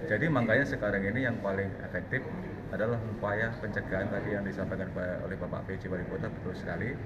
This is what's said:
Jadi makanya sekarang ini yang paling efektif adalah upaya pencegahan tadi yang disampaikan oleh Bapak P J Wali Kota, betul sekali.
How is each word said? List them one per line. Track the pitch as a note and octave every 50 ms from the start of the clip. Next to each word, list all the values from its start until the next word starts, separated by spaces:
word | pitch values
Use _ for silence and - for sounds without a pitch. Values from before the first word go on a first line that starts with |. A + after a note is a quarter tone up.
| -
Jadi | - G#2+ G#2+ C#3+ E3
makanya | D3+ B2+ A#2 A2+ A2 B2+ C#3
sekarang | C3+ C3 - - G#2 G2 G2 G2
ini | G2 A2 C3 C3+
yang | A#2+ A2+ G2+ G2+
paling | G2 F#2+ F#2+ G2 G2 F#2 - -
efektif | - - F2+ E2+ - B2 C3+ - - - - - - - - - -
adalah | - F#2 G#2 A#2 A#2+ A#2
upaya | A2 A2 G#2 - - G#2 G2+ G#2 A2+ A2+ A#2
pencegahan | - - G#2+ G2+ G#2 G2+ - G2 F#2+ G2 - G2+
tadi | G2+ F#2+ G#2+ G#2
yang | G2+ G2
disampaikan | G2 F#2 F#2 F#2+ - F#2+ F#2 F#2+ F2+ E2 F#2 F2+ F2+ F2+ D#2+ -
oleh | F2+ F#2+ E2+
Bapak | F2+ E2+ E2 C#2+ -
P | - F#2+ F2+
J | - F#2
Wali | F#2 F2 F2
Kota, | F2 F#2 F#2+ - F2+
betul | - - - F#2 F#2
sekali. | - - F2+ F2 E2+ F#2+ - - - -